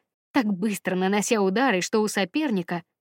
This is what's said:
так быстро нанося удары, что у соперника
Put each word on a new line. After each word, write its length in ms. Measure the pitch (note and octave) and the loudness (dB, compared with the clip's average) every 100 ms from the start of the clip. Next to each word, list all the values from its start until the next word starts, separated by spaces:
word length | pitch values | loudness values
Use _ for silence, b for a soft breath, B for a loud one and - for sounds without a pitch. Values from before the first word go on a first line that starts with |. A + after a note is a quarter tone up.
| _ _ _ | _ _ _
так 160 | D4 G#3+ | 0 0
быстро 480 | F#3 A3 G3 - | 0 -2 -4 -4
нанося 480 | F#3 F#3 G#3 G3 A3+ | -2 0 0 2 2
удары, 380 | F#3+ F#3+ C4+ F#3 | 2 2 2 2
что 200 | E3+ A3 | 0 0
у 60 | G#3+ | 0
соперника 800 | - F#3 D4 D#4 G3+ E3+ F3 - _ | -2 -2 -2 0 -2 -2 -6 -8 _